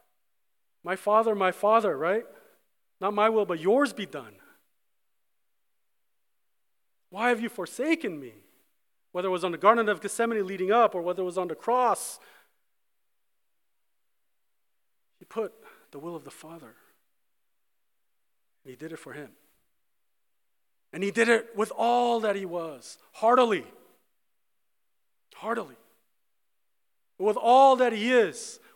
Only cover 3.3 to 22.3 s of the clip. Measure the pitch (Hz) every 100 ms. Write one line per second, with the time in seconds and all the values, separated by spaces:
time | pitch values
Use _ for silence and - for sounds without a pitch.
3.3 | 220 185 165 175 254 277 220 180 147 113
4.3 | - - _ _ _ _ _ _ _ _
5.3 | _ _ _ _ _ _ _ _ _ _
6.3 | _ _ _ _ _ _ _ _ 190 240
7.3 | 233 233 - 170 - 302 320 226 151 127
8.3 | 107 _ _ _ _ _ _ _ 180 190
9.3 | 180 180 160 196 233 214 185 196 - 233
10.3 | 220 185 196 185 233 226 185 175 180 185
11.3 | 175 180 156 - 254 240 190 - - -
12.3 | - _ _ _ _ _ _ _ _ _
13.3 | _ _ _ _ _ _ _ _ _ _
14.3 | _ _ _ _ _ _ _ _ _ -
15.3 | 226 214 - - - _ 143 160 165 139
16.3 | - 156 165 120 - _ _ _ _ _
17.3 | _ _ _ _ _ _ _ _ _ _
18.3 | _ _ _ 135 127 160 160 135 143 120
19.3 | _ _ _ _ _ _ _ _ _ _
20.3 | _ _ _ _ _ _ 160 202 233 226
21.3 | 226 - 196 - - 233 240 240 233 214